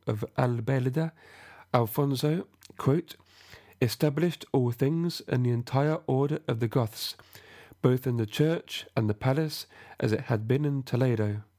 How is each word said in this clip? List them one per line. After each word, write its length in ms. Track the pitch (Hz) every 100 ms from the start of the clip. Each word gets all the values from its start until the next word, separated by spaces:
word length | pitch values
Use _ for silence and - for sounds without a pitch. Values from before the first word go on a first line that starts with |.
| -
of 180 | 107 117 -
Albelda, 760 | 127 120 113 135 127 139 160 - - - - - -
Alfonso, 760 | 123 113 - 139 131 147 170 - _ - -
quote, 400 | - 156 - - _ - - - - -
"established 640 | 117 - 151 143 175 - -
all 180 | 143 123
things 500 | 120 135 165 170 - -
in 140 | 127
the 80 | 123
entire 500 | 120 123 131 147 156 -
order 340 | 131 143 151 -
of 120 | 113
the 80 | 117
Goths, 460 | 139 110 - - - - - - - - -
both 260 | 127 127 127
in 100 | 120
the 100 | 107
church 600 | - 156 170 - - - -
and 120 | 110
the 60 |
palace, 520 | 104 131 139 156 151 - - - -
as 120 | 113
it 100 | 107
had 260 | 131 110 110
been 160 | 135
in 180 | 147 139
Toledo," 600 | 127 117 127 110 104 104 -